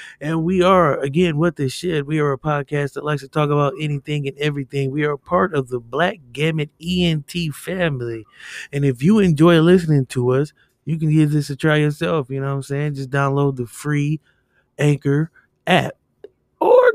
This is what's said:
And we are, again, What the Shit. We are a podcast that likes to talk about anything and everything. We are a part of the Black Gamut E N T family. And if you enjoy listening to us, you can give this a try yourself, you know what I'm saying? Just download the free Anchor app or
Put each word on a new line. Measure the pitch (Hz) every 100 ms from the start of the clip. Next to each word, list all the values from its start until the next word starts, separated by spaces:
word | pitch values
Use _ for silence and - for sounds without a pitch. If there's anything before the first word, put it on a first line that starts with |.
| - -
And | 147 165
we | 165 185
are, | 180 185 160 -
again, | 139 147 180 147
What | 170 156
the | 135
Shit. | - 180 156 139
We | 156
are | 147
a | 135
podcast | 151 147 135 147 143
that | -
likes | 147 147
to | 135
talk | 156 147
about | 147 143 135
anything | 151 143 - 151 135
and | 135
everything. | 151 143 131 139 135
We | 143
are | 147
a | 143
part | - 180 190 147
of | 127
the | 123
Black | 117 135 180 180 123
Gamut | 120 160 160 147 _
E | 165 180 175
N | 156 -
T | 175 160
family. | - - 185 170 135 120 113 107 _ - - -
And | 143 143
if | 123
you | 151 220
enjoy | 185 147 170 165
listening | 160 185 165 147 127
to | 127 123
us, | 131 151 _ _ _ -
you | 160
can | 156
give | 156 151
this | 151 143
a | 135
try | 160 151
yourself, | 151 147 170 160 127
you | 135
know | 135
what |
I'm | 139
saying? | 131 139 151
Just | 139 135
download | 139 139 139 143 131
the | 120
free | - 147 147 147 156 - _ _ _ _ -
Anchor | 147 143 143 143 165 _ _ _ -
app | 175 - - _ _ - _ _ _
or | 339 494 494